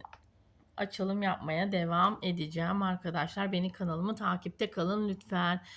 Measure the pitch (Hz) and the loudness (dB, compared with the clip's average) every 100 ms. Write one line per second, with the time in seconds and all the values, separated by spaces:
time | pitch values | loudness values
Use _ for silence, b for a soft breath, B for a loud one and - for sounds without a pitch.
0 | - - - _ - _ - - 202 - | -12 -20 -20 _ -20 _ -14 -6 -4 -2
1 | 190 202 196 - 151 160 196 190 170 170 | 0 2 2 0 0 0 2 2 2 4
2 | 190 214 185 170 156 165 170 196 190 180 | 4 4 -2 -2 -2 0 0 2 2 0
3 | 175 160 156 202 196 185 185 - 180 160 | -2 -2 -2 -2 0 2 0 -2 -2 0
4 | 196 214 202 180 180 - 214 190 175 208 | -2 0 0 -2 -4 -4 -4 0 0 0
5 | 208 190 - 185 175 180 B | -2 -4 -2 0 2 0 B